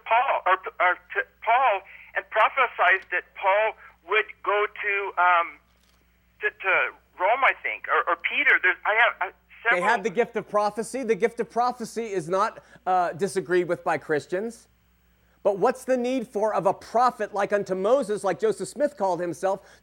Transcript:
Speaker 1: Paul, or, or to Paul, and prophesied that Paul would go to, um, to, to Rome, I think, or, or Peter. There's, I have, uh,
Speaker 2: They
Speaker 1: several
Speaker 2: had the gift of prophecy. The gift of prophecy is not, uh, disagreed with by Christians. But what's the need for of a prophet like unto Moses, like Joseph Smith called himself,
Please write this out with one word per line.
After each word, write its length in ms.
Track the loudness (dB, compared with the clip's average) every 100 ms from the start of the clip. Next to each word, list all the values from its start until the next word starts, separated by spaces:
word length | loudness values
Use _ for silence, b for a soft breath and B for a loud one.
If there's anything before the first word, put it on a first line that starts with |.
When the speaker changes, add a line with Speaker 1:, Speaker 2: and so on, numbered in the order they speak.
| 0
Speaker 1:
Paul, 360 | 0 2 0 0
or, 80 | 0 -2 0
or 140 | 0 0 -6 -8
to 100 | -8 _
Paul, 380 | 0 2 4 0 -6 B B -10
and 80 | -4
prophesied 800 | 2 2 2 -2 2 2 2 0
that 120 | -6 -6 -4
Paul 380 | 2 2 2 -4 B B -2
would 220 | -2 -2 -6
go 240 | -2 0 -2
to, 540 | -4 -6 -4 -4 0
um, 260 | 4 4 2 -6 _ _ _ _ _ _ _ -6
to, 80 | -6
to 240 | -4 0 2 0 -6 _ -2
Rome, 240 | 0 4
I 100 | 2 2
think, 240 | -6 -8 -2
or, 220 | 0 0
or 80 | -2
Peter. 420 | -2 0 2 2
There's, 160 | 2 0 0
I 80 |
have, 360 | 2 2 0 -8
uh, 40 | -10 _ -8 -2
Speaker 2:
They 60 | 0
Speaker 1:
several 120 | 2
Speaker 2:
had 140 | 0
the 60 | 0
gift 260 | -2 -2 -2
of 120 | -4
prophecy. 540 | 0 -2 -2 -8 -6
The 120 | -2 0
gift 240 | -2 -2
of 100 | -6
prophecy 640 | -2 -2 -2 -8 -8 -6
is 180 | -6 -2
not, 340 | 0 0 -4 b b -2
uh, 280 | 0 0
disagreed 540 | -2 -4 -4 0 0 0
with 160 | -2
by 140 | -2 -4
Christians. 720 | 0 -4 -2 -6 -6 -10 _ _ _ _ _ _ _ _
But 160 | -2 2
what's 260 | 0 0 -2
the 100 | -2
need 320 | 0 -2 -4
for 260 | -2 0
of 120 | 2 0
a 80 |
prophet 600 | -2 -2 2 2 2 -6
like 200 | -2 0
unto 220 | 0 -2 -2
Moses, 480 | 2 2 2 -2
like 160 | -2 0
Joseph 280 | -2 -2 -6
Smith 300 | -2 -2 0
called 220 | -2 -2
himself, 400 | -4 -2 -2 -2 b b